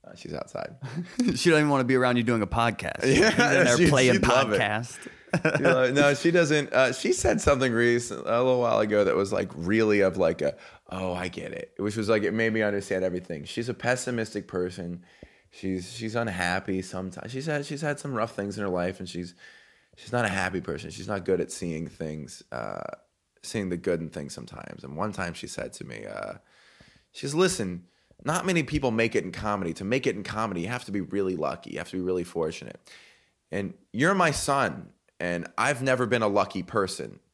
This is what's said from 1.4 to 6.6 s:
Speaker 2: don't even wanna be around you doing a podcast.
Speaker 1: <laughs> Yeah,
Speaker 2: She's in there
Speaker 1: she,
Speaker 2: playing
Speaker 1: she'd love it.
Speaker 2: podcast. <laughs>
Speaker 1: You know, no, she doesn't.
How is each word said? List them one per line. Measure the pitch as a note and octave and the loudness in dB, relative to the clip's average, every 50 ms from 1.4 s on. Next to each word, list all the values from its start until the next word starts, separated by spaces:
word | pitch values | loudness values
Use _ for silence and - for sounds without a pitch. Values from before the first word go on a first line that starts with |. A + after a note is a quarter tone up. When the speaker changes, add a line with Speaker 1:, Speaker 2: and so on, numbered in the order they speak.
| - F3 | 4 6
Speaker 2:
don't | E3 D3+ | 6 6
even | D3+ D3 | 6 6
wanna | C#3+ C3+ B2+ | 4 4 4
be | A#2+ C3 | 4 4
around | B2+ B2+ B2 B2 B2 | 4 6 4 4 4
you | A#2 | 4
doing | A2+ A#2+ A2+ | 4 4 2
a | G#2 F#2+ | 2 0
podcast. | - A#2 A#2 A#2 G#2 - - D#2+ - - - | 2 2 2 2 2 0 -6 -6 -4 0 2
Speaker 1:
<laughs> | |
Yeah, | C3 C3+ - G3 A3 | 4 6 6 6 6
Speaker 2:
She's | G#3+ - A#3+ A#3+ - - | 6 4 4 4 6 6
in | F3+ | 6
there | - - - | 6 6 6
Speaker 1:
she, | F3 D#3 | 6 6
Speaker 2:
playing | C#3+ C3 C3 B2+ A#2+ | 6 6 6 6 6
Speaker 1:
she'd | F#2+ - A#2+ | 6 4 4
love | A#2+ B2+ C3+ A#2 G#2+ | 6 4 4 4 2
it. | F#2+ | 2
Speaker 2:
podcast. | G#2+ G#2 G#2 G#2+ A#2+ - - - - | 2 2 0 -2 -4 -6 -12 -16 -16
<laughs> | - - - - - - - - D#3 - C#3+ | -18 -18 -20 -10 -4 -4 0 0 2 2 4
Speaker 1:
You | C3+ | 4
know, | E3+ E3 B2+ C3 B2 | 4 4 6 4 4
no, | C3 C#3+ C#3+ C#3+ C#3+ | 4 6 6 6 4
she | C#3 - E3 | 4 2 4
doesn't. | E3+ F3+ E3+ C#3+ D3+ D3+ | 4 4 4 6 4 2